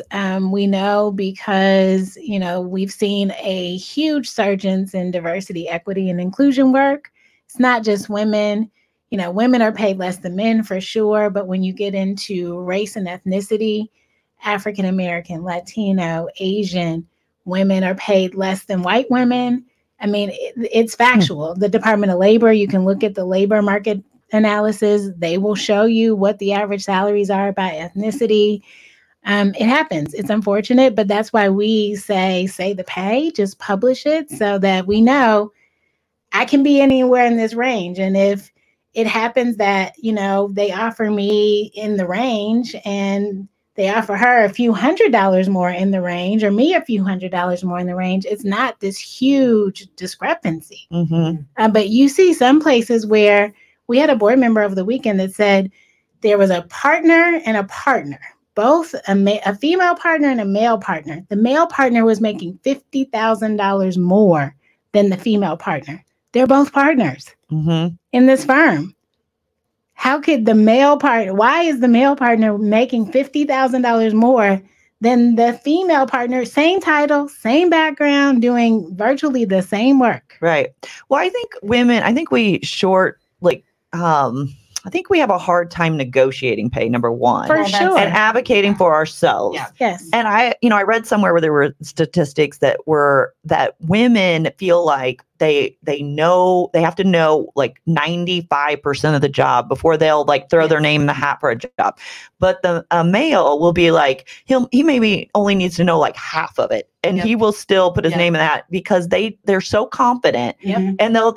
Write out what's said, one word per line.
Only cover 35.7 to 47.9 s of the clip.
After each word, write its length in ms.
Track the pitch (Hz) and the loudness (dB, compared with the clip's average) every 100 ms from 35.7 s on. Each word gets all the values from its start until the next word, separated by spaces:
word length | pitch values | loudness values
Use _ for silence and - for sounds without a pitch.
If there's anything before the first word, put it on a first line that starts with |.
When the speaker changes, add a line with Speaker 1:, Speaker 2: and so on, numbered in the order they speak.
| _ _ _ _ _ _ | _ _ _ _ _ _
Speaker 1:
I 140 | 196 254 | -4 0
can 180 | 285 | 2
be 180 | 277 277 | 4 4
anywhere 460 | 277 262 254 247 240 | 4 4 2 4 2
in 100 | 233 | 2
this 160 | 220 | -2
range. 460 | 226 254 233 175 180 | -2 -4 -4 -6 -4
And 180 | 190 196 | -2 2
if 340 | 196 202 - _ _ _ _ - | 2 0 -8 _ _ _ _ -4
it 100 | 220 | -2
happens 520 | 226 233 247 240 214 | -2 -2 -2 -2 0
that, 360 | 202 196 190 - | 0 0 -4 -6
you 120 | 226 | -4
know, 360 | 214 196 196 202 | -2 -2 -2 -2
they 200 | 196 202 | -2 -4
offer 400 | 185 226 220 220 | -2 -6 -4 -4
me 600 | 208 202 208 208 208 214 208 | -2 0 2 2 0 -2 -8
in 220 | 214 202 | -6 -4
the 100 | 180 | -2
range 680 | 185 262 220 208 233 240 - 208 | -2 -2 -2 -2 -2 -4 -10 -8
and 640 | 202 196 202 208 190 196 _ _ - | -6 -4 -4 -4 -8 -14 _ _ -4
they 140 | 196 | -2
offer 260 | 220 214 196 | -2 -2 2
her 260 | 247 247 | 4 4
a 60 | 208 | 4
few 240 | 202 240 | 2 0
hundred 380 | 202 247 381 427 | 2 0 2 4
dollars 360 | 233 196 185 190 | 4 4 2 2
more 220 | 190 180 | 0 -2
in 220 | 180 196 | -2 -2
the 100 | 190 | -2
range 420 | 180 175 185 214 | -4 -4 -2 0
or 60 | 214 | 0
me 240 | 202 294 | 2 2
a 80 | 349 | 0
few 220 | - 208 | -2 -4
hundred 260 | 190 185 185 | -2 -4 -6
dollars 320 | 180 180 180 | -4 -2 -2
more 140 | 185 180 | -4 -4
in 80 | |
the 100 | 180 | -4